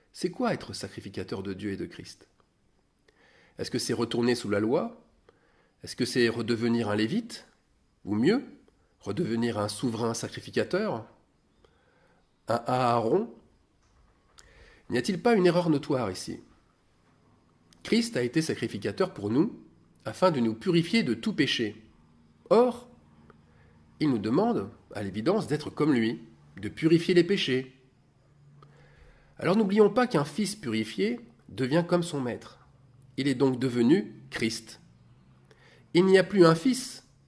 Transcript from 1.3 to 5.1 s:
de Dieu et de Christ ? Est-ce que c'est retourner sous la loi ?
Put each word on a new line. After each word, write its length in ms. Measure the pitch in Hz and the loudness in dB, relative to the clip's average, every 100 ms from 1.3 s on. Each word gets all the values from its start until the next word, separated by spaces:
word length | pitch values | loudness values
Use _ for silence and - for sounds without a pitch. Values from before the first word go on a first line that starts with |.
| 101 | -8
de 100 | 98 | -8
Dieu 200 | 95 104 | -8 -8
et 40 | 95 | -8
de 80 | 85 | -10
Christ ? 420 | - - - _ _ _ _ _ _ _ _ _ _ _ _ _ - | -12 -20 -20 _ _ _ _ _ _ _ _ _ _ _ _ _ -12
Est-ce 100 | - | -6
que 80 | 123 | -6
c'est 160 | - | -4
retourner 400 | 117 117 117 120 | -4 -2 0 0
sous 160 | 120 104 | 0 -2
la 100 | 101 | -2
loi ? 460 | 110 160 233 - _ | 0 0 -2 -10 _